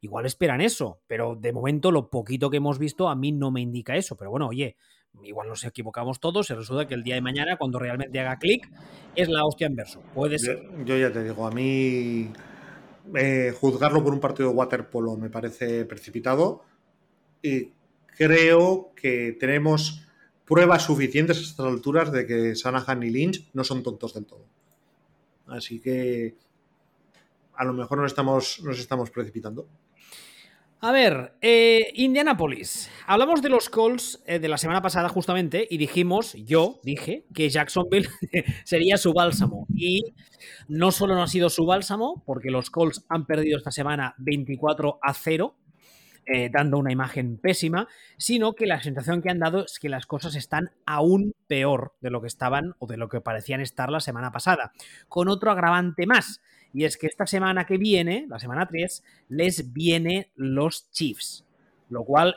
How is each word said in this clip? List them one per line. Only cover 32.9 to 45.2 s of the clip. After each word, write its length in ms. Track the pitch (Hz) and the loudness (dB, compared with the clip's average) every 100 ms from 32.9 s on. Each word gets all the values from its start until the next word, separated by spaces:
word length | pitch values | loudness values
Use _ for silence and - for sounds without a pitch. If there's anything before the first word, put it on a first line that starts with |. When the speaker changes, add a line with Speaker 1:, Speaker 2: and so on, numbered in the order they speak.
| - - | -14 2
Speaker 1:
Hablamos 340 | 202 269 330 | 4 6 4
de 80 | 277 | 4
los 220 | 254 - | 2 2
Colts, 500 | 220 226 247 - - - | 2 2 2 -4 -12 -4
eh, 140 | 170 | -2
de 80 | 156 | 0
la 100 | 147 | -2
semana 240 | 160 180 | 0 0
pasada 260 | 185 175 175 | 0 0 0
justamente 560 | 180 175 180 170 165 220 | 0 0 0 0 -2 -2
y 80 | 170 | -2
dijimos, 540 | 147 175 180 190 226 | 0 2 2 2 -2
yo 460 | - 110 160 170 262 | -8 2 4 4 0
dije, 420 | 127 139 - 254 - | -6 -6 -6 -8 -10
que 160 | - 156 | -2 0
Jacksonville 600 | 135 147 - 175 190 202 - | 0 0 -2 2 2 0 -4
<laughs> 440 | - 175 - - | -4 -2 -2 -6
sería 320 | - 170 170 196 | 0 2 4 4
su 160 | 185 | 4
bálsamo. 560 | 165 175 147 - - - | 4 2 2 0 -2 -4
Y 280 | 190 175 185 311 - - _ - - - | -2 0 0 -2 -10 -20 _ -20 -20 -8
no 240 | 151 180 | 2 2
solo 240 | 185 196 | 4 2
no 80 | 185 | 2
ha 60 | 175 | 2
sido 220 | 185 175 | 2 2
su 160 | - 165 | 2 2
bálsamo, 580 | 190 190 202 240 359 - | 2 0 -2 -2 -4 -8
porque 240 | 127 131 | -6 -2
los 200 | 127 123 | -4 -2
Colts 360 | - 165 - _ | 0 0 0 _
han 180 | 165 147 | -4 0
perdido 320 | 156 156 147 | 0 0 -2
esta 120 | 143 | -4
semana 460 | 139 143 147 131 - | -6 -4 -2 -4 -6
veinticuatro 800 | 131 147 131 135 151 151 151 139 | -4 -4 -4 -2 0 0 -2 0
a 120 | 139 | -4
cero, 400 | 139 | -2